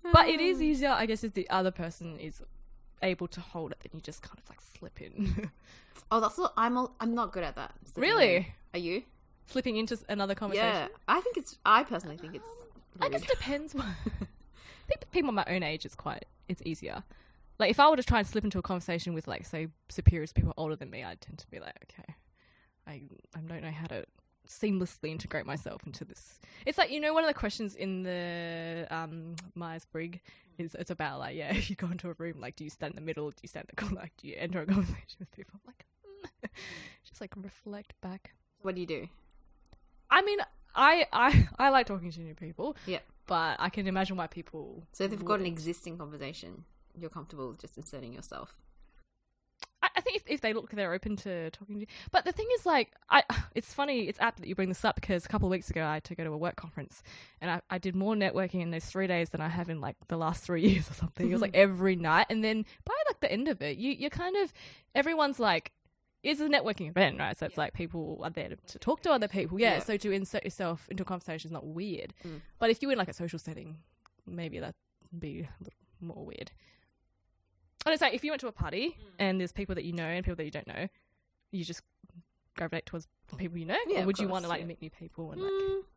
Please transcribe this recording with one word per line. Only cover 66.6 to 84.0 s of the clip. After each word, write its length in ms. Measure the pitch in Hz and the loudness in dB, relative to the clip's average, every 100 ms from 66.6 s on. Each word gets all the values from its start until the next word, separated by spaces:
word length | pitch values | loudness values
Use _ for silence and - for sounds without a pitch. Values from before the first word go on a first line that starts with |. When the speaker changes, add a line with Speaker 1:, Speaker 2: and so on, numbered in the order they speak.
| - 208 160 | 2 -2 -2
Speaker 1:
event, 320 | 175 185 - | 4 4 4
right? 160 | 143 - | -4 -2
So 80 | 160 | -4
it's 80 | - | -2
Speaker 2:
Yeah. 40 | |
Speaker 1:
like 140 | 147 | -4
people 440 | - 165 170 160 160 | -2 -6 -6 -8 -6
are 60 | 160 | -8
there 180 | 165 - | -6 -8
to, 80 | 160 | -10
to 220 | - - | -14 -8
talk 200 | - 302 | -2 0
to 100 | 349 | 4
other 160 | 277 214 | 4 4
people. 320 | 190 160 185 | -2 -2 2
Yeah, 140 | 226 | 4
Speaker 2:
Yeah. 40 | 170 | 4
Speaker 1:
so 160 | - 208 | 0 -2
to 120 | 214 | 0
insert 320 | 196 190 208 | -2 -2 -4
yourself 460 | - - 180 165 - | -6 -4 -4 -4 -6
into 140 | 185 | -8
a 20 | 185 | -4
conversation 420 | 185 - 160 160 | -6 -6 -10 -8
is 40 | |
not 120 | 160 | -10
weird. 500 | 143 160 208 170 - - 175 | -8 -6 -6 -6 -8 -12 -14
Speaker 2:
Mm. 140 | 156 - - | -14 -16 0
Speaker 1:
But 120 | 226 | 4
if 120 | 226 | 4
you're 80 | 277 | 4
in, 80 | 254 | 2
like, 120 | 185 | 2
a 20 | |
social 260 | - 170 165 | -2 -6 -6
setting, 380 | - 156 160 160 _ _ - _ - | -10 -12 -12 -16 _ _ -20 _ -12
maybe 320 | 175 165 170 | -8 -6 -6
that'd 160 | - - _ _ - 170 | -8 -10 _ _ -16 -10
be 240 | 156 139 | -8 -8
a 60 | 160 - | -10 -10
little 180 | 175 _ _ _ | -16 _ _ _
more 240 | 170 - - | -12 -12 -12
weird. 240 | - - - - _ _ _ _ _ _ _ _ _ _ _ | -12 -14 -16 -20 _ _ _ _ _ _ _ _ _ _ _
And 80 | - | 2
it's 100 | 311 | 4
like, 120 | 277 | 4
if 100 | 220 | 2
you 80 | 294 | -2
went 80 | 294 | -4
to 80 | 254 | -6
a 40 | |
party 440 | - 160 175 294 320 | -4 -4 -2 -2 -4
Speaker 2:
Mm. 60 | - - | -18 -2
Speaker 1:
and 200 | 196 185 | 0 2
there's 120 | 180 | -2
people 240 | - 202 180 | -4 -4 -4
that 80 | |
you 80 | 170 | -4
know 100 | 170 | -4
and 200 | 160 175 | -2 -2
people 100 | 180 170 | -2 -2
that 80 | |
you 60 | 156 | -6
don't 160 | - - | -6 -8
know, 220 | - 180 _ _ _ _ _ _ | -6 -8 _ _ _ _ _ _
you 120 | 190 | -6
just 180 | 165 170 _ _ - 175 _ _ _ - | -6 -8 _ _ -20 -20 _ _ _ -8
gravitate 300 | 165 165 - | -6 -6 -6
towards 200 | 170 - _ _ | -10 -12 _ _
the 80 | 135 | -8
people 220 | 180 170 | -6 -6
you 80 | 160 | -2
know, 100 | 208 466 | -2 0
Speaker 2:
Yeah, 120 | |
Speaker 1:
or 20 | 392 | 0